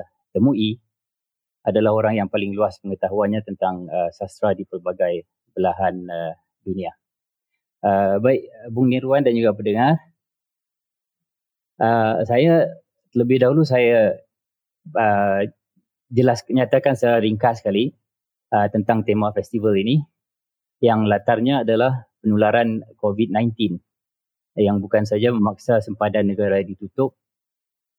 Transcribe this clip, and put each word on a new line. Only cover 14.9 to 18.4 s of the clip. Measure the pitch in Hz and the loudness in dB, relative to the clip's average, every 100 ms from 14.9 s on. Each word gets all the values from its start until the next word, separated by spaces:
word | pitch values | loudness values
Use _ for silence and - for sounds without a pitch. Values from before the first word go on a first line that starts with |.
| 127 | 0
ah, | 110 101 101 98 110 _ _ _ _ _ - | 0 2 0 0 -4 _ _ _ _ _ -6
jelas, | 120 127 120 - | 0 2 0 -2
nyatakan | 131 120 135 139 131 | -2 2 2 2 0
secara | 120 117 | 2 2
ringkas | 107 110 123 117 | 2 0 0 -2
sekali, | 107 98 131 - _ _ _ _ | -2 -2 -2 -6 _ _ _ _